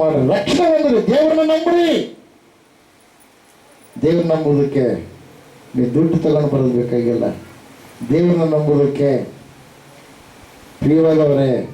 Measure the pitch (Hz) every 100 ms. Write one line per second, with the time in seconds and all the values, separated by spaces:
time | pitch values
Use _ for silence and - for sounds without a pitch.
0 | 156 143 156 202 - 277 349 311 294 226
1 | 180 262 311 311 311 320 330 349 339 220
2 | 127 - _ _ _ _ _ _ _ _
3 | _ _ _ _ _ _ _ _ - -
4 | 151 170 165 156 147 143 139 139 123 92
5 | - - - - - - - 127 120 143
6 | 165 170 160 151 143 135 127 120 120 120
7 | 117 113 104 90 - - - - - -
8 | 117 151 175 170 160 151 147 143 139 135
9 | 143 123 - - - - - - - -
10 | - - - - - - - - 139 156
11 | 160 156 147 139 135 117 -